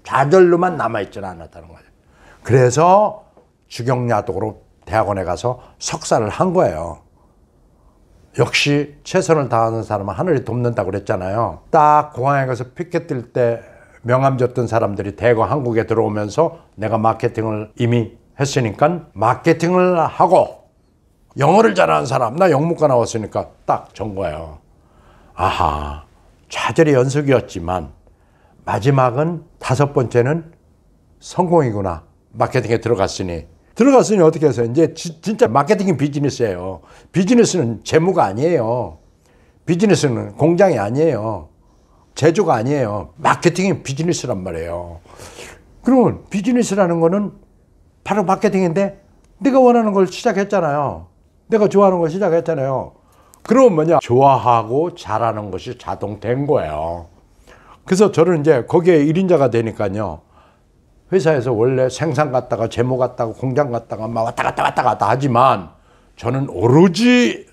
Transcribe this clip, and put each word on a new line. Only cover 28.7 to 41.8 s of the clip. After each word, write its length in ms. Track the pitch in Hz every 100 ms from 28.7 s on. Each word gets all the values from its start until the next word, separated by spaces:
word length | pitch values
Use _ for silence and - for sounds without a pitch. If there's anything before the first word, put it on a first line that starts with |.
| 101 113 135 127 120 160 165 - -
다섯 340 | - 127 143
번째는 600 | 143 113 120 123 165 165 _ _ _ _ _ _ _
성공이구나. 800 | - - 180 170 131 104 95 82 - _ _
마케팅에 480 | 113 117 131 107 113
들어갔으니. 640 | 113 107 95 - 95 85 - _ _
들어갔으니 460 | - 262 262 170 208
어떻게 260 | 160 156 151
해서 180 | 120
이제 280 | 117 131 156
지-, 260 | 160 175 156
진짜 260 | 190 220 170
마케팅이 480 | 120 - 202 196 147
비즈니스예요. 840 | 147 143 139 - 113 90 92 92 - - _
비즈니스는 720 | 156 190 240 202 185 117 107
재무가 400 | - 156 175 175
아니에요. 760 | 107 101 160 160 113 123 95 80 _ _ _ _ _ _
비즈니스는 720 | - 170 208 165 143 113 107 -
공장이 420 | 147 175 196 127
아니에요. 720 | 101 131 165 113 110 98 76 _ _ _